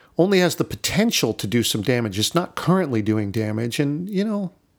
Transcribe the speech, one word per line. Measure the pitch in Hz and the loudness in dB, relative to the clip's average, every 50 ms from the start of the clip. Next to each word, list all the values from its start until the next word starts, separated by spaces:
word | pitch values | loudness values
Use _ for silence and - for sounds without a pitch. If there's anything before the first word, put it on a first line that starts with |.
| - _ _ - | -20 _ _ 2
only | 170 202 202 185 | 2 4 6 4
has | 180 165 - | 4 4 2
the | - 151 | 0 -4
potential | - - - - - - 165 220 233 - - - 117 107 | -4 -4 -6 -6 -2 0 2 2 2 2 2 0 0 0
to | - - 101 | -2 -4 0
do | 104 120 107 | 0 0 0
some | - - 113 | 0 -2 -2
damage. | 98 135 127 120 117 107 92 104 | 0 0 0 2 0 -2 -2 -2
It's | 107 - - | -2 0 0
not | 170 180 - - | -2 -2 -2 -6
currently | - - 156 180 190 180 143 123 110 | -4 0 2 2 2 2 0 0 0
doing | 101 107 107 107 104 101 | 0 0 0 0 0 -2
damage. | 95 113 107 107 107 110 117 120 - - | -2 -2 -2 -2 -2 -2 -4 -4 -2 -2
And, | 147 143 147 156 175 202 | -2 -2 -2 -4 -6 -4
you | 208 185 208 | -4 -4 -2
know, | 226 208 202 196 170 - _ _ _ _ | -2 -2 -4 -6 -6 -10 _ _ _ _